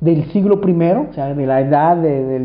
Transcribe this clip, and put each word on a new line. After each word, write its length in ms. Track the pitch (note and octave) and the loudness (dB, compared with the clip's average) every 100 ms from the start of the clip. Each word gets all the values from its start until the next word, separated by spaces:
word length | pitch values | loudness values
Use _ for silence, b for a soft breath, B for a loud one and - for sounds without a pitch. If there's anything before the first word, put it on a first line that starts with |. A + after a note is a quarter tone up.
del 240 | D#3+ D#3 - | 0 0 0
siglo 280 | G#3 G3 G3+ | -2 2 2
primero, 480 | F#3 E3+ E3 G#3+ D4 | 2 2 2 0 -2
o 20 | |
sea, 200 | - C#3 | -6 -6
de 120 | C#3+ C3 | -4 0
la 160 | C3 | 0
edad 340 | C3+ D3 D#3+ F3 | 2 2 2 2
de, 280 | D#3+ C3+ C3 | 0 -2 -2
de, 140 | C3 | -4